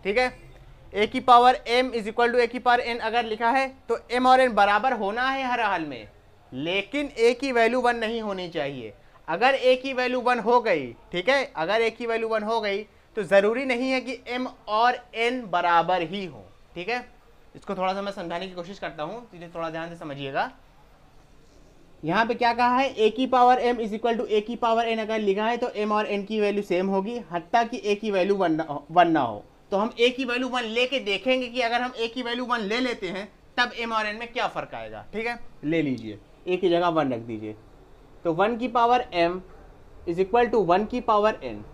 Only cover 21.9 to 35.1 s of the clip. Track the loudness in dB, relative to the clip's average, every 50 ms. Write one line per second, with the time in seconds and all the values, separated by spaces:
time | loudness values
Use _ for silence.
21.9 | -20 -10 -6 -2 0 0 2 0 0 0 0 0 2 2 2 2 4 2 0 0
22.9 | 0 2 2 2 2 2 -2 2 4 6 6 6 6 4 4 0 0 0 -4 -6
23.9 | -6 -2 -2 -2 0 0 -2 0 0 0 0 -2 -6 -2 0 2 2 2 2 0
24.9 | -2 -4 -2 -4 -4 -2 0 0 0 2 0 0 0 0 -2 -4 -2 -2 -2 0
25.9 | 0 0 0 0 -2 -4 -4 -4 -2 0 0 0 0 -2 -2 0 0 0 2 2
26.9 | 0 0 -2 -2 -8 -8 -10 -8 -8 -8 -6 2 2 2 2 2 -4 -6 -2 -2
27.9 | -2 0 0 -2 0 2 2 2 2 2 2 2 2 0 -2 -4 -6 -10 -8 0
28.9 | 4 4 6 6 6 2 2 0 -4 -8 -12 -18 _ _ _ _ -2 0 0 -2
29.9 | 0 2 2 2 2 0 -4 -4 -2 -4 -4 -2 -2 -4 -4 -2 -2 -2 -2 0
30.9 | -2 -4 -2 -2 -4 -2 0 0 0 0 -2 -4 -4 -2 -2 0 0 -2 -2 -4
31.9 | -4 -6 -6 -6 -4 -6 -6 -6 -6 -6 -2 -2 -2 -2 -2 -2 -2 -2 -2 -2
32.9 | -4 -4 -6 -8 -8 -8 -10 -12 -16 -20 -20 -10 -2 -2 -2 -2 -2 -8 -6 -4
33.9 | -2 -2 -2 -2 -6 -8 -10 -8 -6 -4 -4 -4 -4 -6 -10 -8 -10 -12 -12 -12
34.9 | -12 -14 -14 -10